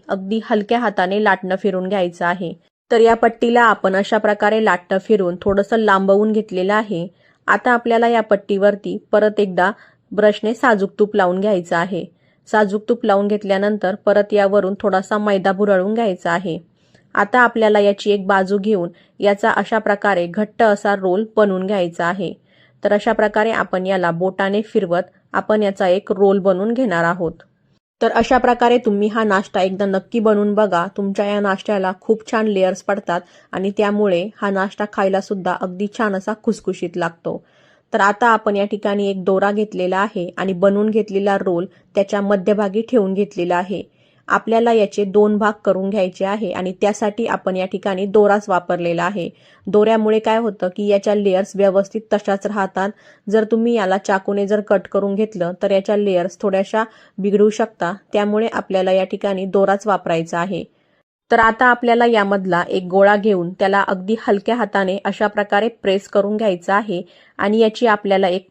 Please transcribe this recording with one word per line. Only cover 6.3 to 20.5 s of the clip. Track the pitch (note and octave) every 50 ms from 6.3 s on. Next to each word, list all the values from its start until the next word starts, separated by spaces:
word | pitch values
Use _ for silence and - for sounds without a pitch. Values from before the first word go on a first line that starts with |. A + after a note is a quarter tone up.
घेतलेलं | G#3+ G#3+ G#3+ G#3+ F#3 F3+ F#3 F#3+ G#3
आहे. | G#3+ A3 G3+ G#3 E3 E3+ E3 - _ _ _ _ _ _ -
आता | G3 G#3 - B3+
आपल्याला | B3 A#3 A#3+ A#3 A3+ A3+ A#3+ A#3
या | A#3+ A3+
पट्टीवरती | G#3+ A3 G#3 G3 G3+ - G#3 G3 F#3+ G#3 G#3 G3 - F3+ F3 G#3+ - _
परत | - G#3 G#3 G#3+ G#3 G#3+
एकदा | G3+ F#3+ F3+ F3 F3 F#3+ A3 - - - _ _ _ _
ब्रशने | - F#3 G#3 G#3+ G3+ - - G#3+ A#3+
साजूक | - - C4 A3+ G3+ F#3+ F#3+ - -
तूप | G#3+ G#3 G#3
लावून | G#3 F#3+ F3+ F3+ F#3+
घ्यायचं | F#3+ G#3+ G#3+ F3+ F3 - F3+
आहे. | E3+ E3+ F3+ G3+ E3+ E3+ - _ _ _ _ _ _ _ -
साजूक | - G#3+ G#3+ G3 F#3+ G#3+ G#3 -
तूप | A#3+ A#3 -
लावून | A3 G3 G3 G3+ G3+
घेतल्यानंतर | G#3+ G#3 G#3 F#3+ G3 F#3+ G3 G#3 G#3+ G#3 - F3+ G3
परत | G3+ - - G3+ G#3 G3+ G#3 -
यावरून | G#3 G3 G3 G3 G#3 F#3+ F#3+ G3+ G3
थोडासा | - G#3 F#3+ F#3 G3 - A3 G#3
मैदा | G#3 G#3 G3+ G3 F3+ G3
भुरळून | F#3+ F#3 G#3 G#3 G3+ F#3 F3+ G3 A3
घ्यायचा | A3+ A#3 G#3+ F3+ F3+ - F3+
आहे. | E3+ F3 F3+ F#3+ D#3+ E3+ - _ _ _ _ _ _ _ _ _ -
आता | - G3+ G3+ - B3+
आपल्याला | B3 A#3 A#3 A#3 A3 G#3+ G#3+ G#3
याची | G3+ G3+ G3 G3+ - G#3+
एक | G3+ G#3 F#3+ F#3+
बाजू | G3+ G3 F#3+ F#3 G3+ G#3
घेऊन | F#3+ G#3+ A3 F#3+ F3 F3+ A3 - _ _ _ -
याचा | - G3+ G#3 G3 - A3+
अशा | - - G3+ - - A3
प्रकारे | G#3 G#3 G#3 G3+ - G#3 G3 F3+ F3 F3
घट्ट | E3+ - G#3+ G#3